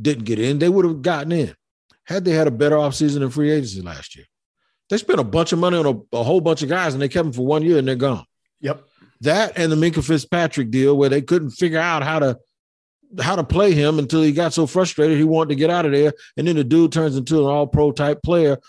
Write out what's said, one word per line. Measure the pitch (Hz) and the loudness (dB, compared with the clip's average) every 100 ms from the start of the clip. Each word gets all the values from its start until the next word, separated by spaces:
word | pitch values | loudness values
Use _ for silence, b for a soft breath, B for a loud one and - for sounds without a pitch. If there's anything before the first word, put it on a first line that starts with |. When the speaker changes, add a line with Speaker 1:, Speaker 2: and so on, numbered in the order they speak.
Speaker 1:
didn't | 113 139 | -4 -4
get | 110 110 | -4 -2
in. | 120 143 | -2 0
They | 170 | 2
would | 190 | 2
have | 175 156 | 0 0
gotten | 156 156 151 | -4 -4 -2
in | 170 135 - _ _ _ _ | -2 -4 -8 _ _ _ _
had | - 190 | -8 -4
they | 180 | 0
had | 156 151 | 2 0
a | |
better | 113 147 151 | 2 2 2
offseason | 147 127 151 143 | 0 0 0 0
in | 135 | -4
free | 139 147 | -2 0
agency | 151 120 95 | 0 -2 -10
last | 87 73 - - | -12 -14 -18 -20
year. | - _ _ _ _ _ _ | -20 _ _ _ _ _ _
They | 208 | -4
spent | - 196 | 0 0
a | |
bunch | 113 151 165 | 0 -2 0
of | 170 | 0
money | 175 175 | 0 2
on | 147 | 0
a, | 113 - 117 | -2 -6 -4
a | |
whole | 120 185 | 0 0
bunch | 165 160 | 0 -2
of | 139 | -2
guys, | 175 170 | -2 -2
and | 135 | -4
they | 139 | -2
kept | 175 | -2
them | 160 | -4
for | 120 127 | -4 -2
one | 151 | 0
year, | 160 160 | 2 2
and | 131 | 0
they're | 127 | -2
gone. | 139 120 - _ _ _ | -2 -2 -8 _ _ _
Speaker 2:
Yep. | 139 - _ b b b | -8 -8 _ b b b
Speaker 1:
That | 147 185 220 - | 0 0 0 -2
and | 165 | 0
the | 156 | 2
Minkah | 170 160 | 0 0
Fitzpatrick | 139 160 - 175 165 - 117 | 0 -2 0 -2 -2 -2 -2
deal, | 131 139 143 | 0 2 4
where | 139 | 2
they | 139 | 0
couldn't | 131 175 147 | 0 -2 -2
figure | - 175 160 | -2 -2 0
out | 170 160 | -2 -2
how | 143 160 | -2 0
to, | 139 117 _ _ _ _ _ _ _ 185 | 0 -2 _ _ _ _ _ _ _ -6
how | 131 196 | -2 -2
to | |
play | - 175 202 | -2 2 4
him | 151 147 156 | 4 2 0
until | 139 160 | 0 2
he | 156 | 2
got | 147 170 | 2 -2
so | - 151 | 0 0
frustrated | 185 180 - 151 147 | 0 -2 2 2 4
he | |
wanted | 156 160 156 | 2 2 0
to | 139 | 0
get | 160 | 0
out | 175 156 | 0 0
of | |
there. | 139 151 147 B - | 2 2 0 B -4
And | 156 | -2
then | 156 | 0
the | |
dude | 127 160 160 | 2 4 4
turns | 165 156 135 | 2 -2 -2
into | 123 160 | -2 0
an | 139 | 2
all-pro | 147 143 151 147 | 0 0 2 2
type | 143 147 147 | 2 -2 -2
player | - 175 151 135 | 0 2 2 0